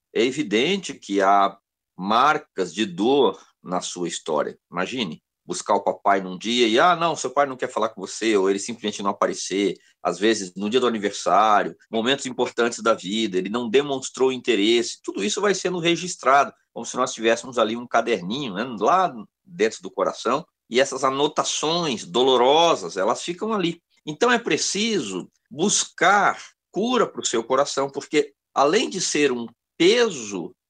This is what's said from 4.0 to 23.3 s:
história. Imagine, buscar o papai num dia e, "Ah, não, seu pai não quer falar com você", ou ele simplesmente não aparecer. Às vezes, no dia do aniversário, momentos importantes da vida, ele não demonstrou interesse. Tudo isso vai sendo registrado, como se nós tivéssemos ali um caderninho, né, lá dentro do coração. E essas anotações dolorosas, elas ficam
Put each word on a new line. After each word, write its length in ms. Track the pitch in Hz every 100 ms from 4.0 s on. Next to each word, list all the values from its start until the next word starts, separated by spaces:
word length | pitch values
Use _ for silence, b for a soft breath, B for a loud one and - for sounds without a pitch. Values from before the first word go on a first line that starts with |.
| 87
história. 480 | - - 76 64 - _
Imagine, 520 | 85 90 127 101 78 _ _ -
buscar 300 | 87 - 101
o 80 |
papai 360 | - - 101 98
num 180 | 95 90
dia 300 | 101 120 113
e, 100 | 117
"Ah, 200 | 175 170
não, 180 | 170 147
seu 140 | 127
pai 160 | - 143
não 80 | 131
quer 140 | 123
falar 200 | - 110
com 120 | -
você", 340 | 95 - 113 104
ou 140 | 95
ele 100 | 98
simplesmente 420 | - 113 107 -
não 100 | 98
aparecer. 640 | 98 95 92 - 95 98 - b b
Às 160 | 85 87
vezes, 320 | 107 104 92
no 160 | 92 104
dia 120 | 123
do 60 | 120
aniversário, 840 | 113 101 - 90 90 107 104 85 - b
momentos 360 | 113 113 139 131
importantes 580 | 123 123 - 117 117
da 100 | 113
vida, 440 | 110 90 110 110 92
ele 100 | 95
não 220 | 117 120
demonstrou 640 | 127 147 135 - - 131
interesse. 640 | 127 - 107 107 120 113 -
Tudo 220 | - -
isso 160 | 202 -
vai 160 | 202 190
sendo 240 | 180 180
registrado, 720 | 170 165 175 - 123 139 139 _ _
como 120 | 110 117
se 120 | 123
nós 160 | 127
tivéssemos 440 | - 113 113 123 120
ali 200 | 110 117
um 100 | 123
caderninho, 640 | 120 117 107 87 127 135 92
né, 100 | 127 107
lá 320 | 110 175 180 120 101 _ _
dentro 360 | - 110 -
do 80 | -
coração. 560 | - 87 - 110 135 - _ _
E 120 | 117
essas 240 | 135 127 135
anotações 960 | 135 151 - - - 151 170 165 110
dolorosas, 960 | - 117 131 127 123 156 170 135 87 92
elas 240 | 98 131
ficam 320 | -